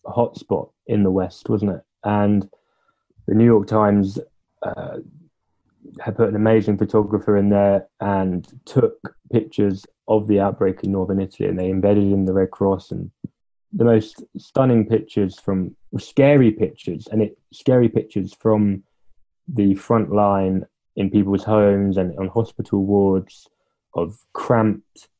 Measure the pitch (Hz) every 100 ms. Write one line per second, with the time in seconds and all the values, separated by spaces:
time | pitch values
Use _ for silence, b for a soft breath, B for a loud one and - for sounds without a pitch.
0 | - - 120 - - 92 - _ - 107
1 | 95 95 92 - - 107 104 87 _ _
2 | 101 104 104 101 98 _ _ _ _ _
3 | _ _ - 107 117 110 101 107 104 101
4 | 98 104 - _ _ _ - - - -
5 | - 147 170 _ _ _ _ _ - -
6 | - 110 110 104 107 113 107 101 101 110
7 | 101 104 104 101 101 101 101 98 - _
8 | 98 98 95 87 - - - 135 117 -
9 | - _ _ 117 - - 101 95 - _
10 | - 110 104 101 98 - 98 92 95 98
11 | 92 95 92 _ 98 92 92 95 101 104
12 | 101 98 95 95 95 - 98 92 - 90
13 | 95 _ - _ _ _ _ 202 117 113
14 | 107 - - - - - 131 117 107 110
15 | - - 95 - - 95 90 - - -
16 | - - 139 143 120 107 92 - - 85
17 | - 110 107 - _ - - 127 117 110
18 | - 104 92 _ 110 107 104 98 _ _
19 | _ _ _ _ - 123 101 95 - 117
20 | 104 104 101 98 95 95 - _ _ -
21 | 98 104 98 98 - 107 101 98 101 95
22 | 90 90 95 117 110 - 117 101 98 101
23 | 98 95 92 - _ _ _ _ _ 85
24 | 87 104 _ - - 117 110 101 _ _
25 | _